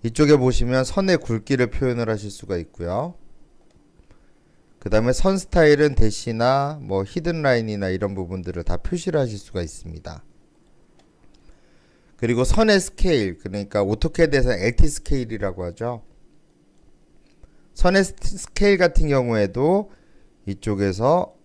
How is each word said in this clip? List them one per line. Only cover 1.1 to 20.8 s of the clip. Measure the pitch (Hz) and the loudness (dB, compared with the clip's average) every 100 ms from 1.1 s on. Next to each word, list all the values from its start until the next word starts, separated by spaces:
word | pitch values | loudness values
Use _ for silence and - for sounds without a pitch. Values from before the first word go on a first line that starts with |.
| 175 | 0
굵기를 | - 113 - 135 123 | 0 -6 -2 -2 0
표현을 | - 131 120 113 | 0 -2 -2 -4
하실 | 107 104 | -6 -8
수가 | - 98 90 | -16 -8 -8
있고요. | 80 - 87 98 165 175 - - - _ _ _ _ _ _ - _ _ _ _ _ _ | -8 -10 -6 -6 -8 -14 -20 -20 -20 _ _ _ _ _ _ -20 _ _ _ _ _ _
그 | 101 | 0
다음에 | 107 120 | 0 2
선 | 127 190 196 | 2 2 0
스타일은 | - 180 151 147 151 | -2 4 4 6 2
대시나 | 135 214 196 - 113 120 135 143 151 | 4 4 2 -8 -2 0 0 -2 -8
뭐 | 101 95 | -6 -6
히든 | 98 180 160 165 | -4 -6 -6 -2
라인이나 | 147 120 110 107 95 | 0 0 -2 -4 -4
이런 | 92 101 | -4 -6
부분들을 | 95 87 92 87 87 | -6 -8 -10 -8 -6
다 | 85 87 | -2 -2
표시를 | - 175 185 160 | -4 -6 -4 -4
하실 | 127 104 | -4 -6
수가 | - 95 | -10 -10
있습니다. | 82 - 82 80 - - - _ _ _ _ _ _ _ _ _ - _ - - _ _ _ _ _ _ | -10 -12 -16 -16 -16 -18 -20 _ _ _ _ _ _ _ _ _ -20 _ -20 -20 _ _ _ _ _ _
그리고 | 117 120 | -2 0
선의 | 131 - 220 196 | 2 4 4 2
스케일, | - - 190 147 98 85 | 0 0 2 2 0 -6
그러니까 | - 101 101 104 | -10 -10 -4 -2
오토캐드에서 | 98 110 160 - 160 139 123 | -2 0 -2 0 2 2 0
엘티 | 101 104 120 139 | 0 0 4 4
스케일이라고 | - - 139 117 107 98 90 87 | 4 -4 -4 -2 -6 -6 -6 -10
하죠. | 85 117 120 - _ _ _ _ _ _ _ _ _ _ _ _ _ - _ _ | -6 -8 -8 -14 _ _ _ _ _ _ _ _ _ _ _ _ _ -20 _ _
선의 | - 180 196 | 2 4 4
스-, | 190 - | 0 -2
스케일 | - 196 - - 202 196 | -4 -4 -8 0 2 4
같은 | 175 170 151 | 4 4 4
경우에도 | 135 123 110 101 110 147 196 202 - _ - _ _ - | 2 2 0 0 0 2 2 -2 -16 _ -20 _ _ -12
이쪽에서 | 98 110 101 | -8 -6 -2